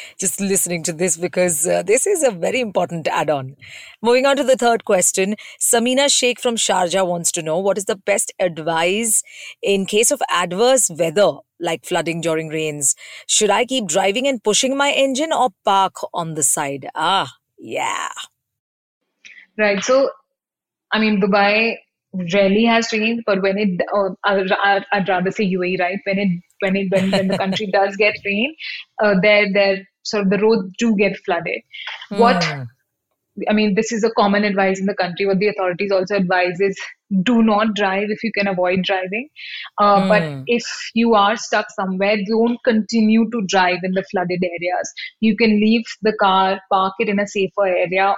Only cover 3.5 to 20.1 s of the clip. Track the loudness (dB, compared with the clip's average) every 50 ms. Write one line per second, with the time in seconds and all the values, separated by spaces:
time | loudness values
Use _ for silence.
3.5 | -14 -18 -20 -20 -20 -20 -20 -20 -14 _ 0 2 2 4 4 2 2 2 2 2
4.5 | 2 4 4 2 2 2 2 0 2 2 2 0 0 0 0 0 -2 -6 -8 -14
5.5 | -10 -6 -2 0 2 2 2 2 2 2 2 2 2 2 2 0 0 0 -2 -2
6.5 | -2 -2 -2 0 0 0 0 0 0 0 0 0 -2 -2 -4 -4 -4 -4 -4 -2
7.5 | -2 0 0 0 0 0 -2 -4 -6 -4 _ -2 -2 -2 -2 -4 -4 -2 -2 -2
8.5 | -2 -4 -4 -2 0 0 0 0 0 0 -2 -2 -2 -2 -4 -6 -12 -20 -18 -20
9.5 | -16 -6 -2 -2 0 0 0 0 0 2 2 2 0 -2 -2 -2 -2 -2 -2 -2
10.5 | -2 0 2 4 4 2 2 -2 -2 -2 -2 0 2 2 2 2 2 -2 -8 _
11.5 | _ -8 -6 -4 -4 -6 -4 -4 -2 -2 -2 -2 -4 -2 -2 -2 -2 -2 -4 -4
12.5 | -6 -4 -4 -4 -4 -4 -2 -4 -4 -4 -8 -16 -20 -16 -8 -4 0 0 2 2
13.5 | 2 2 2 0 -2 -2 -2 0 0 0 0 0 0 0 -2 -2 -2 -2 -2 0
14.5 | 0 2 0 0 0 0 0 0 2 2 2 0 0 -2 -2 -2 0 0 0 0
15.5 | -2 _ _ 2 2 2 2 0 -2 -6 -10 -8 -6 -6 -6 -6 -4 -2 -2 -2
16.5 | 0 -2 -2 -4 -6 -8 -10 -10 -6 -4 0 0 0 0 0 -4 -8 _ _ _
17.5 | _ -20 -14 -10 -8 -6 -4 -4 -4 -6 -6 -8 -10 -12 -16 -16 _ _ _ _
18.5 | _ _ _ _ _ _ _ _ _ _ _ _ _ _ _ -20 -20 -20 -20 _
19.5 | _ 0 0 2 2 0 0 2 2 4 2 2